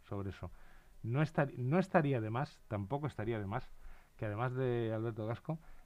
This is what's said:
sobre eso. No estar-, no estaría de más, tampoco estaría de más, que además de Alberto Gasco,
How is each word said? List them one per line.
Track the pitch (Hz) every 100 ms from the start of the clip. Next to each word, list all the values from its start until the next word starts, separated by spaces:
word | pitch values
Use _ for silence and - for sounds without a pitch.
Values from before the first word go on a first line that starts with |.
sobre | - 101 98
eso. | - 92 - - - - -
No | 110 135
estar-, | 156 - 139 -
no | 123 175
estaría | 190 180 143 127
de | 110
más, | 117 147 - -
tampoco | 101 98 143 151
estaría | - 107 113
de | 98
más, | 123 - - - - - -
que | 110
además | 104 127
de | 127 127 120 113
Alberto | 110 117 110 107
Gasco, | 120 - 160 - -